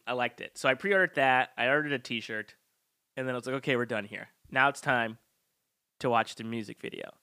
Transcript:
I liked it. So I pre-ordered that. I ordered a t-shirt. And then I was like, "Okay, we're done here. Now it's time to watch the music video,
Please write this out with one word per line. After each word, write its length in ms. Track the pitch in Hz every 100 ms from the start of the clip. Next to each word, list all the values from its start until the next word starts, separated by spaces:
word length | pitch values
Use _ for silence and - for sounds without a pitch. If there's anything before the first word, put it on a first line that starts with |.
| -
I 80 |
liked 280 | 123 120 -
it. 160 | - -
So 120 | 131
I 60 | 127
pre-ordered 400 | 196 196 170 143
that. 340 | 135 127 - -
I 100 | 123
ordered 260 | 147 147
a 60 | 135
t-shirt. 540 | - 117 - 110 104 - _ _ _ _ _ -
And 120 | 131
then 60 |
I 40 | 123
was 100 | 127
like, 80 | 135
"Okay, 200 | 151 123
we're 100 | 120
done 200 | 110 101
here. 220 | 101 - _ -
Now 180 | 131 139
it's 100 | 139
time 380 | 147 123 113 113 _ _ _ _ _ _ _ -
to 80 | 131
watch 260 | 117 113 -
the 80 |
music 360 | 113 117 104 -
video, 300 | - - - -